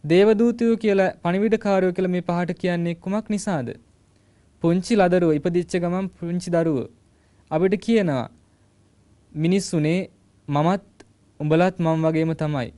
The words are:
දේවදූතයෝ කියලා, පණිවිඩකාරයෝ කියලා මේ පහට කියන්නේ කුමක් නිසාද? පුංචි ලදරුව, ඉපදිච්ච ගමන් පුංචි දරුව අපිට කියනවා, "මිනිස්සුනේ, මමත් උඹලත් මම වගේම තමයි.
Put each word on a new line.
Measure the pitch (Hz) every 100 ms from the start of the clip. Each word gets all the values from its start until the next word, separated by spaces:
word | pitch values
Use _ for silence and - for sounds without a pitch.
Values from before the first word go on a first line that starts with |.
දේවදූතයෝ | 151 175 208 214 233 233 233 220
කියලා, | 220 196 190 -
පණිවිඩකාරයෝ | 175 185 214 214 208 190 185
කියලා | 180 185 180
මේ | 175
පහට | 170 175 180
කියන්නේ | 180 175 170 170
කුමක් | 190 208 220
නිසාද? | 208 - 170 117 - _ _ _ _ _ _ _ _
පුංචි | 170 180 175 220
ලදරුව, | 180 180 175 151
ඉපදිච්ච | 180 175 170 180
ගමන් | 175 180 190
පුංචි | - 170 175 175
දරුව | 170 165 139 - _ _ _ _ _ _
අපිට | - 190 202
කියනවා, | - 226 180 131 113 _ _ _ _ _ _ _ _ _ _
"මිනිස්සුනේ, | 156 165 196 185 170 151 180 - _ _ _ -
මමත් | 143 165 196 _ _ - _ _ _
උඹලත් | 151 160 185 185
මම | 165 160
වගේම | 160 160 160
තමයි. | 160 156 143 117